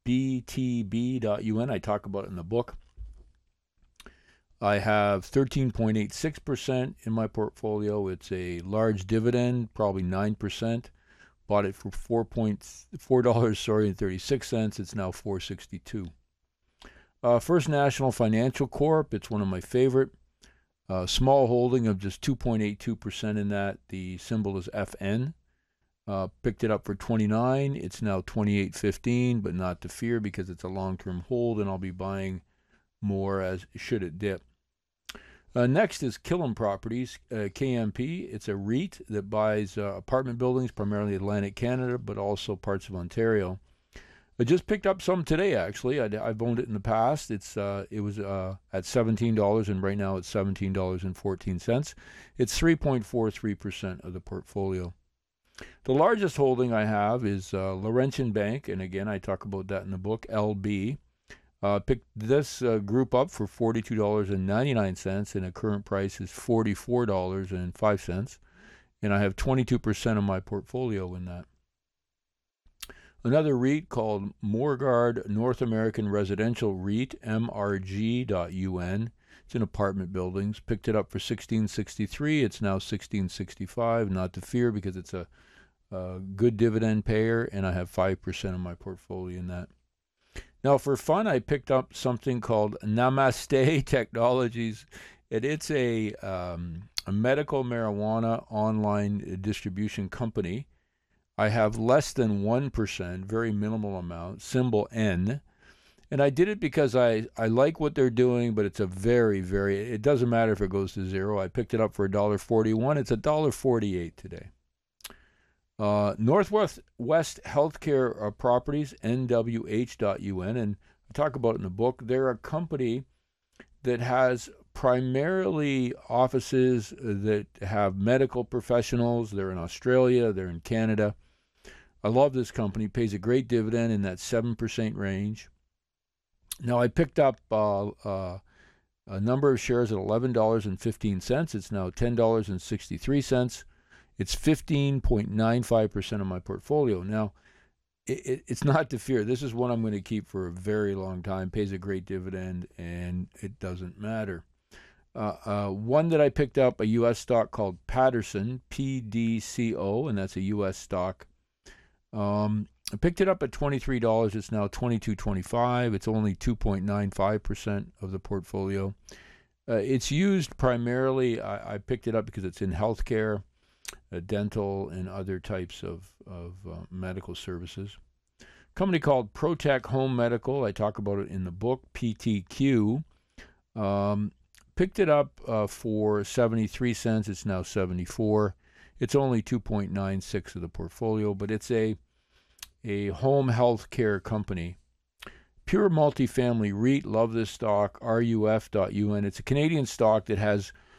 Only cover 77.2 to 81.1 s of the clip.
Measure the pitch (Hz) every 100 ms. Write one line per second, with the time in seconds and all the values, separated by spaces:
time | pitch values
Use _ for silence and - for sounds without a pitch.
77.2 | 110 110 117 107 101 98 92 101 110 123
78.2 | 123 92 85 92 95 90 90 101 113 -
79.2 | _ - - 117 107 - 101 98 90 95
80.2 | 90 95 101 110 - 110 - 107 95